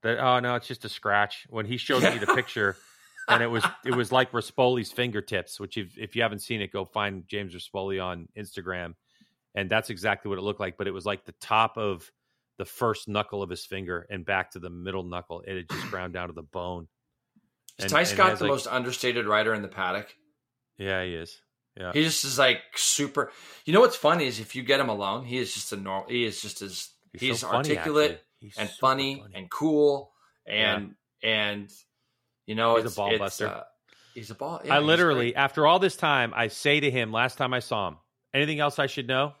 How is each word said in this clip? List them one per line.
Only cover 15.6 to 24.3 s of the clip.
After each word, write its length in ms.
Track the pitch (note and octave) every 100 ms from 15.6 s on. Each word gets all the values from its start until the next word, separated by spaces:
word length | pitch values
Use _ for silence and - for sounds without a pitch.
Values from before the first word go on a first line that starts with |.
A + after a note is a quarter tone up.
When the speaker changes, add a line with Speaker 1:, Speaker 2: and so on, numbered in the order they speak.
| E2+
Speaker 1:
just 180 | - -
ground 240 | F#2+ F#2
down 140 | F2+ F2
to 60 |
the 80 | D#2+
bone. 460 | D#2 F#2 F2+ F2+ D#2+ _ _ _ _ _ _ _ - _
Speaker 2:
Is 80 | G2
Speaker 1:
And, 60 |
Speaker 2:
Ty 80 | D3+
Speaker 1:
and 80 | F3
Speaker 2:
Scott 200 | G3+ F#3+
Speaker 1:
has, 80 | -
Speaker 2:
the 60 | -
Speaker 1:
like 60 |
Speaker 2:
most 160 | C#3 -
understated 580 | B2+ B2 B2 B2+ A#2+ G#2+
rider 280 | G#2+ A2
in 80 | A2
the 60 | G2
paddock? 440 | - F#2 F#2+ G#2+ - _ _ _ _ _ _
Speaker 1:
Yeah, 260 | G2 F#2+ F2+
he 80 | E2+
is. 240 | E2+ - _ _ _ -
Yeah. 140 | F2+
Speaker 2:
He 100 | A2
just 220 | D#3+ D3+ C#3
is, 120 | C3
like, 220 | C3+ A2+ - -
super. 560 | - - C#3+ C#3 C3+ - - - -
You 80 |
know 60 | F3
what's 160 | B3 -
funny 320 | D3 E3+
is 120 | C#3